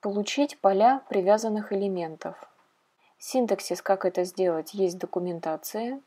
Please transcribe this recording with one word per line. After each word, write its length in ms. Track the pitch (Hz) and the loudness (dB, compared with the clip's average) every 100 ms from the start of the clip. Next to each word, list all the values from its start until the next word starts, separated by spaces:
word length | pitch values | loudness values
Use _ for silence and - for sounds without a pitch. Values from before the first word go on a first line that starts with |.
получить 580 | 214 202 202 - 285 - | -2 -2 -2 0 0 4
поля 420 | 196 196 226 269 - | 4 6 4 4 0
привязанных 640 | 208 185 220 226 214 208 | 0 4 4 4 -2 -2
элементов. 640 | 196 202 185 165 156 - 139 - _ _ _ _ _ _ _ | -2 -2 -2 -6 -8 -12 -12 -20 _ _ _ _ _ _ _
Синтаксис, 640 | - 262 233 196 - 175 | -4 0 2 0 -2 -6
как 220 | - 190 | 0 2
это 220 | 190 180 180 | 2 0 -4
сделать, 480 | - 185 165 160 | 0 0 0 -4
есть 240 | 202 190 180 | 0 0 0
в 20 | |
документации. 1000 | - 190 180 170 160 156 - 208 233 269 | -6 -4 -4 -4 -4 -6 -6 -6 -6 -8